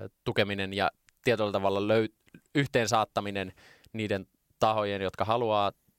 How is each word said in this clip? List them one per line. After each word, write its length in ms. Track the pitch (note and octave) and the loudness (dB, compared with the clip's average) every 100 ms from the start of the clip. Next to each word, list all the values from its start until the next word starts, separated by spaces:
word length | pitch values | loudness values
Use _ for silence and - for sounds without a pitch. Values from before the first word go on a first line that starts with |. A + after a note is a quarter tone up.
| G#2 _ | -14 _
tukeminen 500 | - A#2 G2+ G2 G2 | -2 0 0 -2 -4
ja 180 | G2 F#2+ - _ _ | -2 -2 -2 _ _
tietyllä 280 | B2 A2 G#2 | 0 2 0
tavalla 360 | G2 G2 G2 G#2 | 0 0 0 2
löy-, 260 | A2 G#2+ _ _ - _ D3 | 2 0 _ _ -20 _ -2
yhteensaattaminen 1000 | C#3 B2+ G#2+ A#2 G#2 A2 G2+ G2 F#2 - - - _ | 0 0 2 0 0 -4 -4 -6 -8 -10 -20 -20 _
niiden 340 | A2+ G#2 G2 F#2 _ _ _ | -6 -4 -4 -6 _ _ _
tahojen, 420 | A2+ A2 G#2 G2+ | 2 2 -2 -2
jotka 240 | F#2+ - G#2 | -4 -2 -2
haluaa 460 | A#2+ A2+ G#2 G2 - _ | 0 0 0 0 -4 _